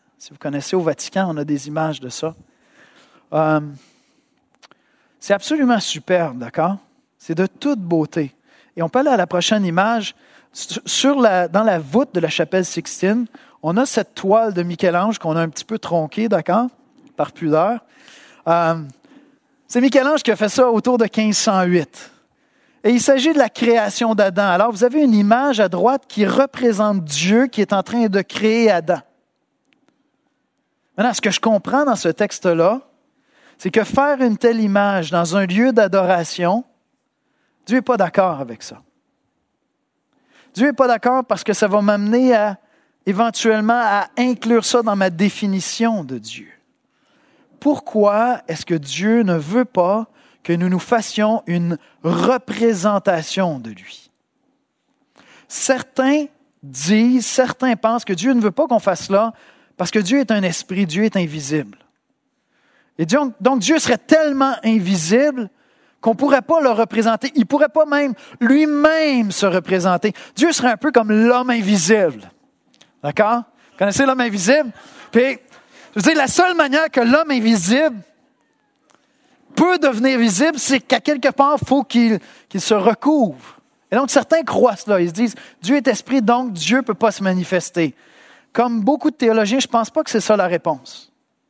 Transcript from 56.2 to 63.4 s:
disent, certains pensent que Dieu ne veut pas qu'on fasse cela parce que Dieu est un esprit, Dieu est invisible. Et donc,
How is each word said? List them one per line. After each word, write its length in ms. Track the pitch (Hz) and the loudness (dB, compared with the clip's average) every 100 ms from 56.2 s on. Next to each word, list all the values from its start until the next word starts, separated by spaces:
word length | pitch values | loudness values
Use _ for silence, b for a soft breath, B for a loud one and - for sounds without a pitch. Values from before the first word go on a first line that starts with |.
| 294 - _ _ | -2 -10 _ _
disent, 640 | 143 131 151 214 240 254 220 | -18 -8 0 2 4 2 0
certains 500 | - 247 - 254 233 | -2 -2 0 -2 0
pensent 280 | 220 226 - | 0 -2 -4
que 80 | |
Dieu 200 | 180 220 | -4 0
ne 80 | 247 | 2
veut 120 | 214 | 0
pas 140 | 185 302 | 0 0
qu'on 120 | 240 | 0
fasse 300 | - 175 - | 0 -4 0
cela 240 | 196 226 226 b b b _ | 0 0 -4 b b b _
parce 140 | 175 | -4
que 80 | 214 | -2
Dieu 220 | 180 277 | 0 0
est 100 | 262 | 2
un 120 | 214 | 0
esprit, 440 | 185 165 - 185 190 | 0 -4 -6 -4 -2
Dieu 180 | 160 220 | 0 0
est 120 | 196 | 0
invisible. 640 | 170 151 139 151 110 98 _ _ _ _ _ _ _ _ _ _ _ - | -4 -6 -4 -4 -6 -12 _ _ _ _ _ _ _ _ _ _ _ -8
Et 100 | 160 | 0
donc, 280 | 247 277 - | 0 0 0